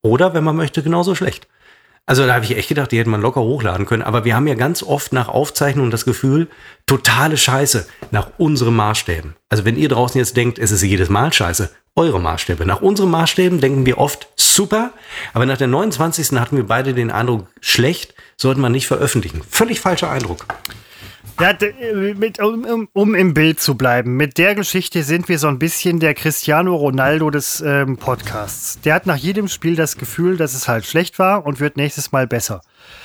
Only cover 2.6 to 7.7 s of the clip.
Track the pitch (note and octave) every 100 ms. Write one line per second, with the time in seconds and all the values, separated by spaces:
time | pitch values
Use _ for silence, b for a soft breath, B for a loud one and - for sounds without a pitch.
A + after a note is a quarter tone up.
2.6 | - D3+ A#2 A2+ A2+ G#2+ A#2 C3 A2+ C#3
3.6 | A2 F2+ G2+ A2+ - A2+ A2+ A2+ D3+ A#2+
4.6 | C3+ F3 - C#3 - C3 A#2+ B2 D3 -
5.6 | C#3+ C3+ B2+ A2+ - A2 C3+ D3 E3 B
6.6 | B B - C#3 - A2+ D#3 D3+ - C3
7.6 | C#3+